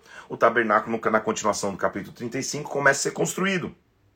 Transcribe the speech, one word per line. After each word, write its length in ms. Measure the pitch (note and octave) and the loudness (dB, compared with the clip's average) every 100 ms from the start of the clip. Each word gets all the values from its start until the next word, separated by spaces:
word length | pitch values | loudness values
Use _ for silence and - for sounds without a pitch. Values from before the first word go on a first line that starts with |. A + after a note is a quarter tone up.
| - - - | -10 -20 -14
o 80 | B2 | 2
tabernáculo, 640 | A#2 A2+ A2+ G#2+ A#2 A2+ A2 | 4 4 4 4 2 -2 2
na 80 | G#2+ | 2
continuação 540 | - G#2+ G#2+ G2+ G2+ | 2 0 0 0 -2
do 40 | F#2 | -2
capítulo 360 | G2 G#2 F#2+ | -2 -4 -10
trinta 240 | - A#2+ C3+ | -10 -8 -6
e 40 | |
cinco, 260 | B2 C#3+ D3 | -6 -6 -6
começa 300 | C#3+ C#3 C#3 | 0 4 4
a 20 | |
ser 60 | - | 0
construído. 640 | - - - F#3 F#3+ G#2+ - _ _ _ | -2 -2 0 -2 -2 -4 -10 _ _ _